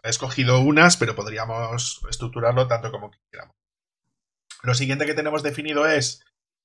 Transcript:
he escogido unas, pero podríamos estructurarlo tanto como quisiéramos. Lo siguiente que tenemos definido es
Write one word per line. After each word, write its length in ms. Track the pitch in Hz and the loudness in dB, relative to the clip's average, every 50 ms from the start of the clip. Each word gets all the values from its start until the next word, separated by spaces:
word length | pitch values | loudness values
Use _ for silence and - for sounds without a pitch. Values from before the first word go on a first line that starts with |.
| - | -4
he 60 | 113 | -4
escogido 500 | 117 - 131 127 - 139 127 123 127 127 | -4 -4 -4 -6 -2 0 2 4 4 4
unas, 380 | 131 151 151 156 170 175 170 | 4 4 6 8 6 6 6
pero 180 | - 117 110 104 | 4 0 -2 -2
podríamos 840 | 104 101 107 107 110 113 113 113 117 117 113 120 120 - - - - - - | -4 -8 -8 -8 -8 -6 -6 -6 -6 -6 -6 -6 -6 -6 -8 -8 -10 -10 -10
estructurarlo 580 | - - 123 120 - 120 117 117 123 127 127 | -8 -8 -8 -8 -6 0 0 2 4 2 2
tanto 240 | 123 117 113 117 107 | 2 0 -2 -2 -8
como 180 | - 104 104 - | -10 -10 -12 -16
quisiéramos. 460 | - _ _ _ - - - - _ _ _ _ _ _ _ _ _ _ _ _ _ _ _ _ _ _ _ _ - - | -18 _ _ _ -20 -20 -20 -20 _ _ _ _ _ _ _ _ _ _ _ _ _ _ _ _ _ _ _ _ -20 -6
Lo 120 | - 127 123 | -2 -2 0
siguiente 300 | 127 139 131 135 143 151 | 0 0 -2 -2 -2 -2
que 80 | 147 151 | -2 -2
tenemos 280 | 156 151 151 151 151 | -2 -2 -2 -2 -2
definido 460 | 147 147 - 151 147 156 147 147 151 | -4 -4 -6 -6 -6 -4 0 2 2
es 360 | 160 151 139 127 - - - _ _ _ _ _ _ _ _ | 2 2 2 0 -2 -6 -10 _ _ _ _ _ _ _ _